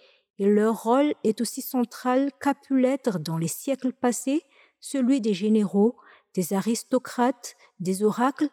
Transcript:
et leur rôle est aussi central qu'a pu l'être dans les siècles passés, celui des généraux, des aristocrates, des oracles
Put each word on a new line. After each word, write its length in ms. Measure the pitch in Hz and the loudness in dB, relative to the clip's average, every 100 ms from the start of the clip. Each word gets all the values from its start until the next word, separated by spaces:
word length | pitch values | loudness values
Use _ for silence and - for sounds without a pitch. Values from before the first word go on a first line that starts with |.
| _ _ _ - | _ _ _ -2
et 80 | 196 | 2
leur 360 | 208 220 226 | 4 2 0
rôle 300 | 226 254 294 - | 0 2 2 0
est 180 | 214 220 | -2 -2
aussi 200 | 233 - | -4 -6
central 680 | - 254 233 - 254 254 277 - | -6 -2 -2 -4 -2 0 0 -2
qu'a 120 | 285 | -4
pu 260 | 262 - 269 | -4 0 2
l'être 400 | 247 269 247 180 | 2 0 -2 -4
dans 180 | 156 165 | -4 -4
les 100 | 165 | -4
siècles 460 | - - 262 254 | -6 -6 -4 -4
passés, 500 | - 247 240 - 294 - _ _ _ | -2 -2 -2 -2 -2 -4 _ _ _
celui 420 | - 277 247 277 | -6 -2 2 2
des 120 | 220 | 2
généraux, 640 | 180 214 220 196 202 220 - - - _ | 0 2 2 2 2 2 0 -20 -20 _
des 200 | - 180 | -4 -2
aristocrates, 1000 | 196 208 233 - 254 - - 240 - - - _ - | -2 -2 -4 -2 -4 -2 -2 -2 -2 -10 -20 _ -8
des 240 | 180 190 | -4 0
oracles 460 | 208 202 254 - 294 | 0 2 0 0 -4